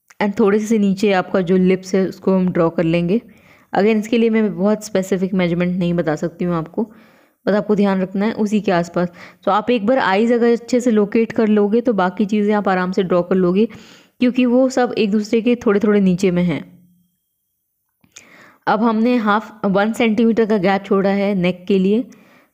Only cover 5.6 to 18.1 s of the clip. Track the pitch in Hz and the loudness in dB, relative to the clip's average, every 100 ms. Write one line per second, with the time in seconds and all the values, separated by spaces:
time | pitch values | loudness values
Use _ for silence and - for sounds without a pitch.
5.6 | 180 180 175 175 160 151 170 165 175 170 | -2 -2 -2 0 -2 -4 -6 -4 -4 -4
6.6 | 160 - 233 - - _ _ _ - 208 | -4 -6 -8 -10 -20 _ _ _ -2 -2
7.6 | 202 202 202 190 185 196 214 - 208 214 | 0 0 0 0 -4 -2 -4 -2 -2 -2
8.6 | 196 175 175 175 175 - - - - 196 | 0 -2 -2 -4 -4 -6 -20 -8 -2 -2
9.6 | 214 247 202 262 - 196 233 240 233 233 | 0 0 0 0 2 0 2 2 2 0
10.6 | 233 247 247 214 202 226 226 - 214 208 | 0 0 2 2 2 0 0 0 2 2
11.6 | 208 226 233 202 180 185 202 214 208 208 | 2 0 0 0 -2 -2 -2 0 0 0
12.6 | 196 185 180 185 180 180 175 185 180 190 | 0 -2 -2 -2 0 0 0 0 2 2
13.6 | 233 - - - _ _ 247 254 247 247 | 0 -4 -20 -20 _ _ -2 2 2 2
14.6 | 262 262 247 - 220 214 208 226 220 240 | 2 0 -2 -2 -2 -2 -2 -2 0 0
15.6 | 233 202 208 208 190 175 185 175 180 139 | 0 0 2 2 2 2 0 0 0 -4
16.6 | - - _ _ _ _ _ _ _ _ | -8 -20 _ _ _ _ _ _ _ _
17.6 | _ _ _ _ _ | _ _ _ _ _